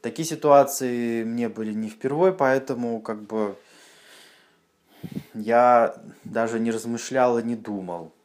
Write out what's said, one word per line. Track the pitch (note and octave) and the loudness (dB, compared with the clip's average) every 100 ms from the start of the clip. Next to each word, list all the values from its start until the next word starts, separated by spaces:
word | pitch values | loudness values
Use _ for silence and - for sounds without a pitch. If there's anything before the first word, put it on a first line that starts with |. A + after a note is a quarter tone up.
Такие | A#2 A2+ D#3+ | -8 -6 -8
ситуации | D3+ D3+ C#3+ C#3 - B2+ A#2+ A#2+ A#2 | -2 6 8 6 0 -4 -2 -2 -2
мне | A2+ A#2 A#2 | -2 -2 -4
были | A2+ A2 | -4 -6
не | G#2+ A2 | -4 -6
впервой, | - C3+ D3 E3+ | -6 -4 2 2
поэтому | F#3 C3+ C3+ C3+ A#2+ A#2+ A2+ | 2 2 2 -2 -6 -6 -6
как | A2 G#2+ | -8 -10
бы | G#2 A2 G#2 G2 _ _ - _ _ - - _ _ _ _ _ _ _ - - - | -6 -4 -4 -6 _ _ -20 _ _ -20 -20 _ _ _ _ _ _ _ -12 -12 -12
я | A2+ G#2+ A#2 B2 A#2+ A2+ - - - | -10 2 4 6 6 4 -2 -18 -20
даже | - A#2 A2+ A2+ | -8 -4 -2 -2
не | A#2 | -2
размышлял | A2+ A2+ A#2 - C3 B2 A#2 | -2 -6 -8 -4 2 2 2
и | |
не | A2+ A#2 | -2 -6
думал | A2 G2+ F#2 F2 D#2+ _ | -8 -10 -8 -10 -12 _